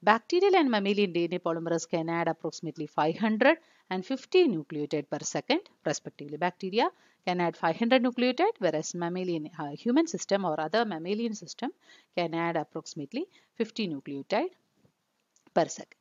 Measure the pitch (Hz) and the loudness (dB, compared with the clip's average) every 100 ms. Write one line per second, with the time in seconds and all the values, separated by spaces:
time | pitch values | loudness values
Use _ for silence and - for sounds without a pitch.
0 | 175 220 _ 349 392 370 294 220 196 202 | 4 2 _ 2 6 6 4 2 2 2
1 | 202 170 170 175 175 165 165 165 - 175 | 2 2 0 0 -2 -2 0 -2 0 -4
2 | 165 165 165 160 165 - 165 151 151 - | -2 0 0 -2 -6 -6 -10 -8 -8 0
3 | 151 165 220 214 262 330 _ _ _ 185 | 0 2 0 4 4 4 _ _ _ -6
4 | - - - 370 339 175 147 151 147 151 | -4 -6 2 4 4 2 -4 -6 -4 -4
5 | 143 147 151 151 - 302 415 _ - 147 | -4 -6 -4 -4 0 -2 -2 _ -4 -4
6 | - _ 143 147 175 - 190 202 320 - | -6 _ -14 -4 -4 -2 -4 0 0 -2
7 | _ _ - 180 175 165 170 165 233 262 | _ _ -4 0 0 0 -2 0 4 4
8 | 247 247 247 254 370 453 180 156 160 175 | 4 2 0 2 0 2 0 0 -4 -6
9 | 170 180 180 170 151 - 147 147 233 254 | -4 -4 -4 -4 -6 -8 -10 -6 0 2
10 | 330 180 - 196 185 151 156 214 233 165 | 2 -2 -2 0 0 -2 0 0 0 -4
11 | 165 208 233 214 165 - 254 - _ - | -4 -4 -4 -6 -12 -10 -10 -10 _ -20
12 | _ - 170 165 170 165 147 165 160 - | _ -4 -2 -2 -2 -2 -4 -8 -10 -12
13 | 139 240 370 _ _ _ 220 - 208 143 | -10 -8 -10 _ _ _ -8 -4 -6 -6
14 | - 139 139 208 349 _ _ _ _ _ | -8 -10 -2 -2 -2 _ _ _ _ _
15 | _ _ _ _ _ - 151 - - _ | _ _ _ _ _ 0 0 -4 -16 _